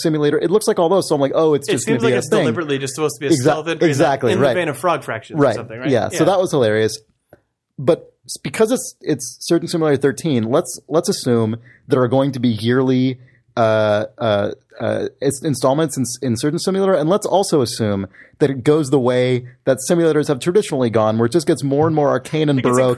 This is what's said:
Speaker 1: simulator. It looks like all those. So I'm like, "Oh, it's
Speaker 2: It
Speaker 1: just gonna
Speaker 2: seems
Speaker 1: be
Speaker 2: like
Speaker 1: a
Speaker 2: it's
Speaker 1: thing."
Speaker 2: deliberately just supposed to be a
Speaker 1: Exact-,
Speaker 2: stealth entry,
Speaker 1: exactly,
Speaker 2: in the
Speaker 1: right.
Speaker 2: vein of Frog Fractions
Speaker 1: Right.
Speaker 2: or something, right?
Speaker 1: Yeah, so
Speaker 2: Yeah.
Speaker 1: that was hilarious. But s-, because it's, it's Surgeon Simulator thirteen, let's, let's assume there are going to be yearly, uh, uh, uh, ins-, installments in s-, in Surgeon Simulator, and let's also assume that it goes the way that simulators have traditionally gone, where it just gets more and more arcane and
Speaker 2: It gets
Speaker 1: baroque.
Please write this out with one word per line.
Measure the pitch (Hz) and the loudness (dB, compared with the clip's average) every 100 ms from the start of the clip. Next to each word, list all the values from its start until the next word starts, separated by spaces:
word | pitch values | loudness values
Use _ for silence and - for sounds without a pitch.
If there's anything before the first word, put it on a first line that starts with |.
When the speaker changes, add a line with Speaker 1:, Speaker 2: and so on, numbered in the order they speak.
Speaker 1:
simulator. | 170 156 147 147 | -2 0 2 2
It | 165 | 2
looks | 202 226 | 0 0
like | 214 | 2
all | 165 | 2
those. | 190 160 | 2 2
So | |
I'm | 156 | 0
like, | 139 - | 0 2
"Oh, | 160 | 2
it's | 147 - | 2 0
Speaker 2:
It | |
Speaker 1:
just | 147 - | -2 0
gonna | - | 0
Speaker 2:
seems | |
Speaker 1:
be | - | 2
Speaker 2:
like | - | 0
Speaker 1:
a | |
Speaker 2:
it's | - | 0
Speaker 1:
thing." | 214 | 0
Speaker 2:
deliberately | 147 156 156 139 | 0 -2 -2 -4
just | 135 - | -4 -4
supposed | 151 - | -4 -2
to | |
be | 143 | 0
a | |
Speaker 1:
Exact-, | 135 131 | 2 2
Speaker 2:
stealth | 151 156 | 0 -2
entry, | 165 170 | 0 0
Speaker 1:
exactly, | 135 160 139 123 | 2 2 2 0
Speaker 2:
in | 104 | 2
the | |
Speaker 1:
right. | 135 123 | 2 0
Speaker 2:
vein | 165 | -2
of | 135 | -2
Frog | 180 156 | -2 -2
Fractions | 131 117 - 160 | -4 -10 -6 0
Speaker 1:
Right. | 139 | 2
Speaker 2:
or | 110 | 2
something, | 110 113 | -6 -8
right? | 127 | 0
Speaker 1:
Yeah, | 123 98 | 0 0
so | - | 0
Speaker 2:
Yeah. | 165 | 2
Speaker 1:
that | 190 | 2
was | 185 | 2
hilarious. | 151 113 107 110 - _ _ _ - _ _ _ - | 2 2 2 0 -2 _ _ _ -20 _ _ _ -8
But | 135 156 - _ - | 0 0 -2 _ -16
s-, | - | -12
because | - 123 220 | -8 -2 0
it's, | 247 - - | 0 -4 -12
it's | - 151 - - | -6 -6 -6 -12
Surgeon | - 170 165 | -2 -2 -2
Simulator | 170 156 139 | -2 0 2
thirteen, | 143 135 165 127 110 | 0 -2 -2 -2 0
let's, | 139 180 - - | -2 -2 -8 -4
let's | 156 175 | -2 -2
assume | - 135 117 113 113 - _ - | -4 0 0 0 -4 -12 _ -2
there | 131 | 0
are | 123 | 2
going | 131 139 | 2 0
to | 131 | 0
be | 120 | -2
yearly, | 107 113 127 131 127 131 127 - _ _ - | 0 0 0 2 2 0 -2 -12 _ _ 0
uh, | 113 110 107 104 107 - | 2 4 2 0 -2 -4
uh, | 117 101 101 - _ - | -2 0 -2 -6 _ -8
uh, | 110 107 - - | -4 -4 -6 -4
ins-, | 139 135 | -4 -4
installments | 165 131 135 139 160 - | -4 -2 0 0 -2 -2
in | |
s-, | 120 - | -6 -4
in | 131 113 | -4 -2
Surgeon | 151 165 | -2 -2
Simulator, | - 190 196 185 | -2 0 2 2
and | 151 | 2
let's | 202 175 | 0 0
also | 175 196 160 | -2 2 0
assume | 120 - 110 98 95 - - - | 0 -2 -2 -2 -6 -12 -14 -2
that | 147 | 0
it | 135 117 | 0 2
goes | 151 139 | 2 2
the | 143 | 2
way | 123 123 127 127 123 - | 2 2 2 0 -4 -8
that | - 131 - | -2 0 0
simulators | 175 165 151 147 | 2 2 2 0
have | 139 | -2
traditionally | 170 185 202 143 123 | 0 0 0 0 0
gone, | 110 107 113 | 2 2 2
where | 117 | 2
it | |
just | 165 151 | 0 0
gets | 160 | -2
more | 143 139 160 | 0 0 0
and | 156 | 2
more | 143 | 2
arcane | 127 123 156 151 | 0 -2 -2 0
and | 139 | 2
Speaker 2:
It | |
gets | 127 123 | 2 2
Speaker 1:
baroque. | 127 | 2